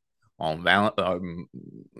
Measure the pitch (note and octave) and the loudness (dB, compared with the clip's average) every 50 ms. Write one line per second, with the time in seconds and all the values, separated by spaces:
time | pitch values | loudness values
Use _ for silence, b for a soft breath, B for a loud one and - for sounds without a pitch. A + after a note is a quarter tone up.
0 | _ _ _ _ _ _ _ - - D#2+ D#2 E2 F2 E2+ F#2 G2+ G#2 G#2 - - | _ _ _ _ _ _ _ -6 -4 -4 -4 0 2 4 6 6 4 4 2 0
1 | F#2 F#2 F#2 F2+ F#2 F2 E2 F2 - - - - - - - - - _ - | 0 0 0 -2 -4 -6 -8 -10 -12 -14 -16 -18 -18 -18 -18 -20 -20 _ -20